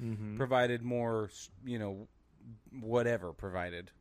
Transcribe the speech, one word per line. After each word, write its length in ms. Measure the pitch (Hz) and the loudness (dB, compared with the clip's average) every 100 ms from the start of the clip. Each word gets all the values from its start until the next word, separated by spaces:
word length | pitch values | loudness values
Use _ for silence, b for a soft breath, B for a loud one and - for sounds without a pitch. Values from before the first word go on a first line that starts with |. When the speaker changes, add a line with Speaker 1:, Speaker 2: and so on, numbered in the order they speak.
Speaker 1:
Mm-hmm. 360 | 117 107 107 107 | -4 -4 -4 -2
Speaker 2:
provided 440 | 127 127 123 120 | 4 6 6 2
more, 440 | 120 120 117 113 104 | 0 0 2 0 -2
s-, 180 | - - 95 127 | -6 -16 -12 -6
you 120 | 117 | -4
know, 300 | 101 98 113 _ _ _ 120 110 - | -4 -6 -12 _ _ _ -20 -20 -16
whatever 640 | 131 110 120 120 113 90 | -10 2 4 4 2 0
provided. 580 | - 98 90 87 87 95 - | -6 -4 -4 -4 -6 -12 -18